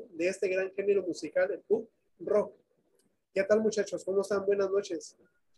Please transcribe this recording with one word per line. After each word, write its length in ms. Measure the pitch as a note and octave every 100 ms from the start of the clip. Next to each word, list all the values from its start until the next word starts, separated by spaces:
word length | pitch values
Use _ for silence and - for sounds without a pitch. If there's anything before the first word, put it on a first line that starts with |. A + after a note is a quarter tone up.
| -
de 160 | E3 F3
este 180 | F#3+ F#3+
gran 240 | F#3 F#3+
género 320 | G3 G3 G3 F3+
musical, 460 | D#3 D3+ F3+ F#3
el 80 | F#3
punk 300 | - A3+ - _ _ -
rock. 320 | E3+ - F#2 - _ _ _ _ _ _ _
¿Qué 100 | F#3+
tal, 160 | G3 G#3+
muchachos? 460 | A3 G#3 - - -
¿Cómo 160 | G3
están? 240 | F#3+ G3+ G3
Buenas 260 | G3 F#3+
noches. 460 | G3 G3 D#3+ - - _ _ _